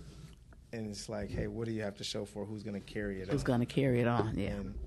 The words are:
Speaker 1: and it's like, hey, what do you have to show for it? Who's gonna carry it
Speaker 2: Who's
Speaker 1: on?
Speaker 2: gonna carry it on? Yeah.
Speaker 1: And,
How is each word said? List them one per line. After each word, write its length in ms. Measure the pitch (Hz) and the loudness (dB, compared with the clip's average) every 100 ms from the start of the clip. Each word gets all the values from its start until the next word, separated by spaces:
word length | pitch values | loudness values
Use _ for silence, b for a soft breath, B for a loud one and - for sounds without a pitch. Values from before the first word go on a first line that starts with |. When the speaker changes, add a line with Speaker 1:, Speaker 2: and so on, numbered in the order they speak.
| B B B - - - - | B B B -18 -20 -20 -10
Speaker 1:
and 160 | 117 107 | -8 -6
it's 180 | 101 - | -6 -6
like, 220 | 107 101 | -4 -2
hey, 160 | 107 107 | -2 -2
what 180 | 107 113 | -2 -2
do 80 | |
you 80 | 110 | 0
have 160 | 101 101 | -2 -4
to 60 | |
show 200 | 101 107 | -4 -4
for 200 | 101 107 | -4 -6
it? 20 | 101 | -6
Who's 160 | 107 | -4
gonna 160 | 107 101 | -4 -6
carry 420 | - 107 104 95 | -4 -2 -2 -2
it 60 | 92 | 0
Speaker 2:
Who's 120 | 139 | 2
Speaker 1:
on? 40 | 135 | 4
Speaker 2:
gonna 180 | 120 120 | 4 4
carry 340 | - 135 120 | 4 6 6
it 60 | 120 | 6
on? 300 | 120 107 - | 4 4 2
Yeah. 120 | 101 | 0
Speaker 1:
And, 240 | 101 95 101 | -2 -4 -6